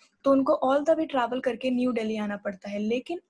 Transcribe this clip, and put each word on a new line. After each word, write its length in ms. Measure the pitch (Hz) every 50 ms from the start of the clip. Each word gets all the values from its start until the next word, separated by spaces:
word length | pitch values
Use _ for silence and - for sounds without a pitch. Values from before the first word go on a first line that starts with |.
| _ _ _ _ -
तो 80 | 277
उनको 280 | 277 269 269 269 311 - -
all 180 | 254 262 285 294 330
the 80 | 320 311
way 80 | 320 320
travel 300 | 294 262 240 226 247 254 254
करके 260 | 262 233 220 - 262
new 200 | 254 247 247 254
delhi 260 | 240 226 220 220 220 214
आना 200 | 208 208 208 202
पड़ता 320 | - 208 196 185 - 202
है। 100 | 202 208
लेकिन 420 | 208 214 233 254 254 - 339 359 - _